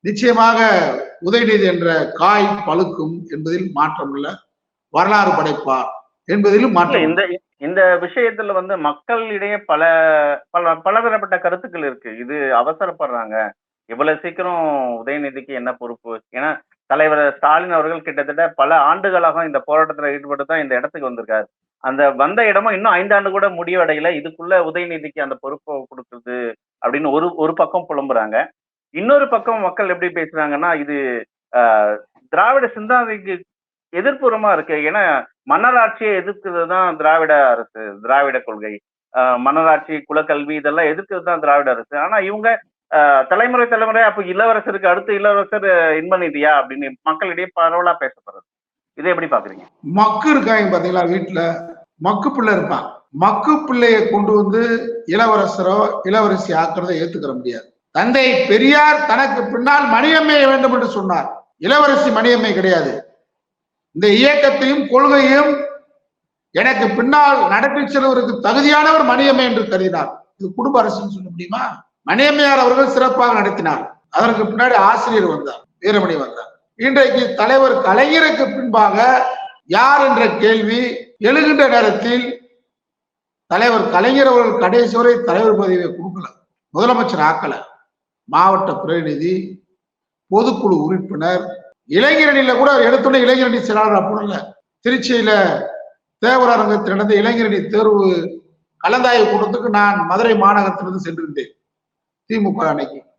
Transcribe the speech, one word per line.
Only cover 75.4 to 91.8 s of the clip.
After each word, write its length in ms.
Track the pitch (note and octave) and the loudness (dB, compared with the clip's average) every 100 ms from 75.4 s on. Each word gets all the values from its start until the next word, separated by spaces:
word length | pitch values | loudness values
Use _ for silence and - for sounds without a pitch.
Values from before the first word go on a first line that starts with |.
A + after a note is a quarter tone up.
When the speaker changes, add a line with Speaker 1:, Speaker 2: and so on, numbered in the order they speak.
| C#3 - _ _ | -8 -12 _ _
Speaker 1:
வீரமணி 380 | F#3 F3 F3+ D#3 | 0 0 0 -4
வந்தார். 320 | C3 - - _ _ _ | -6 -12 -18 _ _ _
இன்றைக்கு 580 | B3 C4+ C4 B3+ A#3+ | 0 4 4 2 -2
தலைவர் 380 | - A3 C4+ C4 | -2 2 4 4
கலைஞருக்கு 720 | - F#3 G3+ C#4+ E4 D#4+ D#4+ | 2 2 2 4 4 2 0
பின்பாக 840 | C4+ C4+ B3+ A3 G#3+ G#3 B3 B3+ B3+ - - - | -2 -4 -2 2 2 4 2 2 0 -6 -14 -20
யார் 440 | _ F#3 B3+ C#4+ C#4 | _ 2 4 4 2
என்ற 280 | C4+ A#3 - | 2 0 2
கேள்வி 440 | G#3+ A3+ G#3 A#3 B3 A#3 - _ | 2 2 0 -2 -4 -6 -14 _
எழுகின்ற 480 | G#3 C#4+ D4+ C#4+ C4+ | 0 2 2 4 4
நேரத்தில் 560 | A#3+ G#3+ G3 A3+ B3 B3 - _ _ _ _ _ _ _ _ _ _ _ | 4 2 0 -2 -2 -4 -10 _ _ _ _ _ _ _ _ _ _ _
தலைவர் 440 | F3+ A#3+ A3+ G#3+ | 0 2 2 0
கலைஞர் 360 | F3 A3 C4+ C4+ | 2 2 4 4
அவர்கள் 320 | B3 A3+ F#3 | 4 2 0
கடைசி 380 | F3+ A#3 A#3 A#3 | 2 2 2 2
வரை 160 | A#3 A#3+ | 4 2
தலைவர் 320 | - F3 A3 G3 | 2 2 2 2
பதவியை 320 | G3 F3+ E3+ | 0 0 -2
கொடுக்கல, 380 | - F#3 F#3 E3+ _ _ _ _ | -8 -12 -12 -16 _ _ _ _
முதலமைச்சர் 500 | - A#3 A#3 A3+ - D3+ | -2 2 2 0 0 0
ஆக்கல, 260 | D#3+ - - - _ _ _ _ _ | 0 -4 -8 -12 _ _ _ _ _
மாவட்ட 500 | - D3 F#3 F#3+ - | -4 2 2 2 -2
பிரதிநிதி, 600 | - D3+ E3+ D#3 C#3+ E3+ F#3 - - _ _ _ _ _ _ _ | -6 -4 -4 -4 -4 -4 -4 -6 -16 _ _ _ _ _ _ _
பொதுக்குழு 460 | G3 A#3+ - G#3+ E3+ | 0 0 0 0 0
உறுப்பினர், 640 | D3+ F#3 - D3+ E3 F3+ - - - _ | 0 -4 -4 -4 -2 -2 -4 -14 -20 _